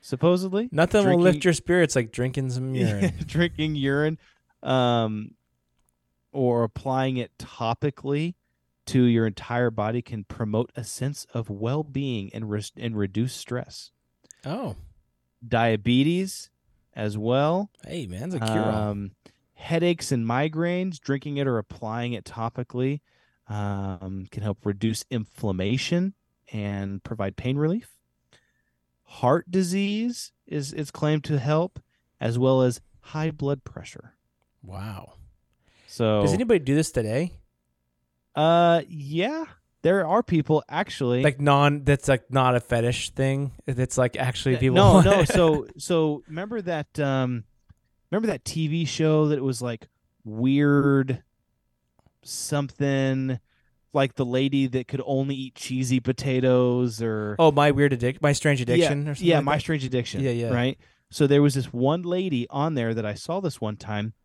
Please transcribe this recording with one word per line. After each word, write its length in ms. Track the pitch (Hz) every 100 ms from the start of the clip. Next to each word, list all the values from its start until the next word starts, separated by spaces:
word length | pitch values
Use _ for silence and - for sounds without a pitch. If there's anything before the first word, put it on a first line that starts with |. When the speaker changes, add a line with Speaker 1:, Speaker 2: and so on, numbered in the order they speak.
Speaker 1:
Supposedly. 680 | - 131 165 180 190 190 247
Speaker 2:
Nothing 320 | 151 175 214
will 120 | 196 180
lift 160 | 180
Speaker 1:
Drinking 80 | 151
Speaker 2:
your 100 | 175
spirits 420 | 160 - 175 160
like 160 | 135 113
drinking 400 | - 127 131 135
some 220 | 123 131
Speaker 1:
<laughs> 0 |
Yeah, 260 | 131 117 104
Speaker 2:
urine. 140 | 196 - -
Speaker 1:
drinking 480 | 156 175 160 156 151
urine, 420 | 135 139 151 160 _ _ _ _
um, 720 | 127 131 123 117 113 107 110 _ _ _ _ _ _ _ _ _ _
or 320 | 139 123 120
applying 540 | 113 - 135 131 131 127
it 140 | 120 _
topically 960 | - - 113 120 147 - 135 143 165 - _ _ _ _ -
to 160 | 131
your 240 | 123 117 113
entire 440 | 101 - 120 123
body 300 | 110 107 120
can 240 | - 113
promote 480 | 98 - 107 110 120
a 100 | -
sense 420 | 110 - 131 143 -
of 160 | 120 110
well-being 800 | 101 113 143 156 139 139 117 98
and 160 | 113 110
res-, 220 | 104 101 -
and 180 | 120 110
reduce 380 | 98 101 123
stress. 560 | - - 123 - - - _ _ _ _ - 139
Speaker 2:
Oh. 300 | 196 269 - - _ _ _ _ _ 117
Speaker 1:
Diabetes 1040 | 117 117 107 104 123 143 175 190 - - _ _ _ _
as 220 | - 107 104
well. 540 | 110 131 147 180 202 _ -
Speaker 2:
Hey, 200 | 170 113
man, 180 | 90
it's 100 | 147
a 60 | 170
cure-all. 340 | 110 110 110 107 104
Speaker 1:
Um, 220 | 101 101 _ - _ _
headaches 580 | _ - 165 175 170 -
and 140 | 127 113
migraines, 720 | 123 151 156 170 180 185 160
drinking 380 | - 139 147 143
it 80 | 139
or 100 | 117
applying 560 | 104 - 110 117 120
it 140 | 117 -
topically, 720 | - 113 - 123 123 131 143 _ _ _ _ _
um, 800 | 104 101 98 98 92 95 95 95
can 120 | -
help 240 | 104 101 104
reduce 400 | 101 113 113 -
inflammation 1000 | 120 107 - 107 95 98 127 - 175 190 - _ _ _
and 500 | 107 101 101 98 98
provide 340 | - 110 98 -
pain 200 | 123 139
relief. 360 | 151 208 - _ _ _ _ _ _ _ _ _ _ _
Heart 460 | _ - 127 160 175
disease 840 | 180 180 190 202 208 240 240 - _ _
is, 280 | 151 139
is 160 | - 143
claimed 340 | - 151 151
to 140 | - 147
help, 420 | 123 156 175 - _ _ _ _
as 180 | 113 120
well 220 | 131 131
as 220 | 127 120 _ _
high 300 | - 156 160
blood 340 | 151 139 143
pressure. 480 | - - - - 117 _ _ _ _ _
Speaker 2:
Wow. 520 | - 95 104 95 - - - _ _ _ _ _ _
Speaker 1:
So 340 | - 113 107
Speaker 2:
Does 140 | 101
anybody 240 | 185 240 208
do 160 | 135
this 180 | 143 156
today? 400 | - 110 120 175 - _ _ _ _ _ _ _ _ _
Speaker 1:
Uh, 480 | - 156 170 170 170 -
yeah, 560 | 160 139 160 208 320 320 - _ _
there 240 | 160 196 160
are 160 | 202
people 420 | - 165 143 151 -
actually. 540 | 151 202 - 127 123
Speaker 2:
Like 160 | 147 135
non-, 440 | 143 139 143 147
that's, 240 | 135 143 -
like, 240 | 131 _
not 240 | 131 127 123
a 40 |
fetish 500 | - 120 120 123 -
thing. 420 | - 135 135 139 - -
It's, 300 | 123 127 -
like, 180 | 123 -
actually 380 | 123 117 135
Speaker 1:
N-, 60 | 127
Speaker 2:
people 160 | 131 175
Speaker 1:
no, 180 | 196
Speaker 2:
want 120 | 185 175
Speaker 1:
no. 140 | 202
Speaker 2:
it. 80 | 156
<laughs> 40 |
Speaker 1:
So, 340 | 190 165 151 - -
so 480 | - 170 156 147 -
remember 340 | 156 208 233
that, 360 | 180 165 143 -
um, 460 | 139 135 127 123 110 _ _ _ _ _ _
remember 160 | 196 226
that 160 | 185
T 220 | - 160 160
V 200 | 165 156
show 420 | - 156 156 151
that 80 | 147
it 60 |
was, 160 | 131 117
like, 240 | 120 113 - _ _ _
weird 1000 | 110 110 127 139 147 143 139 139 131 123 _ _ _ _ _ _ _ _ _ _
something, 1160 | - - - 143 143 - 139 139 135 135 131 127 _ _ _ _ _
like, 220 | 143 139
the 100 | -
lady 420 | 127 127 139 139 135
that 220 | 127 120
could 140 | 139
only 300 | 131 135 135
eat 200 | 139 131
cheesy 460 | - - 127 127 127
potatoes 1000 | 120 127 139 127 127 127 123 123 123 107
or 340 | 117 110 104 104
Speaker 2:
Oh, 140 | 160
My 180 | 147 147
Weird 220 | 139 143
Addic-, 280 | 131 120 131
My 120 | 147
Strange 280 | 143 156 139
Speaker 1:
Yeah, 140 | 120
Speaker 2:
Addiction 340 | 170 160 143 147
or 60 |
something 140 | 143 175
Speaker 1:
yeah, 80 | 156
Speaker 2:
like 80 |
Speaker 1:
My 120 | 139 151
Speaker 2:
that? 40 |
Speaker 1:
Strange 240 | - 156
Addiction. 380 | 131 123 117 -
Speaker 2:
Yeah, 80 | 135
yeah. 200 | 120 117
Speaker 1:
Right. 260 | 120 127 - _ _ _
So 160 | - 143
there 160 | 143
was 120 | 147
this 180 | 135 127
one 300 | 120 131 165
lady 440 | 175 180 190 135 117
on 240 | 139 156
there 200 | 147 113
that 120 | 113 107
I 80 |
saw 260 | 101 - 180
this 200 | 185 -
one 160 | 110 104
time. 380 | - 104 110 -